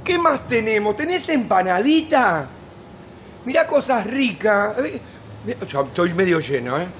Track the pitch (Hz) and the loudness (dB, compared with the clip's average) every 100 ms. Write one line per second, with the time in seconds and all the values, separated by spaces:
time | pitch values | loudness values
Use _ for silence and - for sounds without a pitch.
0 | - 349 339 277 - 240 220 214 214 208 | 0 0 2 0 -2 -2 2 0 0 -2
1 | 311 359 - 302 202 190 185 180 247 320 | -2 -2 0 -2 2 2 2 2 4 2
2 | 311 285 226 165 131 - - - - - | 4 2 4 0 -4 -14 -20 -20 -20 -20
3 | - - - - 247 311 - 294 254 247 | -20 -20 -20 -14 -2 0 4 2 2 0
4 | 196 254 254 185 214 202 208 214 294 254 | 0 0 0 0 2 2 2 -2 -4 -6
5 | - - - - 202 247 196 139 135 - | -12 -20 -18 -12 -8 -8 -4 -2 -2 0
6 | 175 170 190 165 139 135 120 139 180 | 0 2 2 2 0 -2 -2 -4 -4